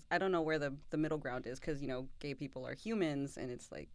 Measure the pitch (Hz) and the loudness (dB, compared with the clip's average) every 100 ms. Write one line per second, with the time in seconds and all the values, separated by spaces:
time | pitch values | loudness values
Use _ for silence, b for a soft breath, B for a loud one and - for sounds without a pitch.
0 | - 175 190 170 156 156 143 139 - 156 | 2 4 6 4 6 4 2 -2 -2 2
1 | 156 156 139 127 120 131 - 139 - 127 | 2 2 0 -2 -4 -6 -2 -2 0 -2
2 | 165 - 143 135 139 - 127 131 214 220 | -4 -6 -6 -4 -6 -6 -6 -6 -2 2
3 | 165 139 139 - 127 123 - - - | 4 2 0 -2 -4 -6 -8 -10 -10